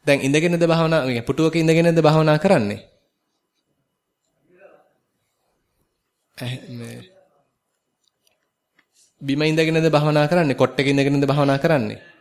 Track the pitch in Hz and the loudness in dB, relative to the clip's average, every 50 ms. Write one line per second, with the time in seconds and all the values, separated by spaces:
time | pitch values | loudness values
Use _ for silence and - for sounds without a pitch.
0 | _ 156 143 131 131 135 139 156 160 175 175 170 175 165 165 165 165 160 165 160 | _ 0 0 0 0 0 0 0 0 0 0 0 0 0 2 0 0 0 0 0
1 | 127 131 123 117 117 - 131 - 156 160 160 170 160 160 160 165 165 170 165 165 | 0 -2 -4 -4 -4 -4 -2 0 0 0 0 0 0 2 2 2 2 2 2 4
2 | 156 151 156 156 156 156 151 151 - - 196 147 107 101 104 - - _ _ _ | 4 4 4 4 2 2 0 2 2 2 2 2 0 -2 -6 -8 -14 _ _ _
3 | _ _ _ _ _ _ _ _ _ _ _ _ _ _ _ _ _ _ _ _ | _ _ _ _ _ _ _ _ _ _ _ _ _ _ _ _ _ _ _ _
4 | _ _ _ _ _ _ _ _ _ _ 180 180 196 - - _ _ _ _ _ | _ _ _ _ _ _ _ _ _ _ _ _ -20 -20 -20 _ _ _ _ _
5 | _ _ _ _ _ _ _ _ _ _ _ _ _ _ _ _ _ _ _ _ | _ _ _ _ _ _ _ _ _ _ _ _ _ _ _ _ _ _ _ _
6 | _ _ _ _ _ _ _ - 127 123 131 127 - - 127 120 117 117 113 120 | _ _ _ _ _ _ _ -14 -12 -12 -12 -12 -14 -18 -16 -16 -16 -16 -16 -20
7 | - - _ _ _ _ _ _ _ _ _ _ _ _ _ _ _ _ _ _ | -20 -20 _ _ _ _ _ _ _ _ _ _ _ _ _ _ _ _ _ _
8 | _ _ _ _ _ _ _ _ _ _ _ _ _ _ _ _ _ _ _ _ | _ _ _ _ _ _ _ _ _ _ _ _ _ _ _ _ _ _ _ _
9 | _ _ _ _ - 139 139 147 151 160 156 160 165 160 160 160 160 160 151 147 | _ _ _ _ -6 -6 -4 -2 -2 -2 0 0 0 0 0 0 0 2 2 2
10 | 151 151 151 151 147 147 175 180 170 143 127 - 131 127 - - 139 135 139 139 | 0 2 2 0 0 2 0 0 0 0 0 0 0 0 0 -2 -2 0 0 0
11 | 135 139 143 143 143 135 135 147 143 139 139 139 - 170 160 139 113 104 107 - | 0 0 0 0 0 0 0 0 0 0 0 0 0 0 0 0 -2 -4 -8 -12
12 | - - - _ | -16 -20 -20 _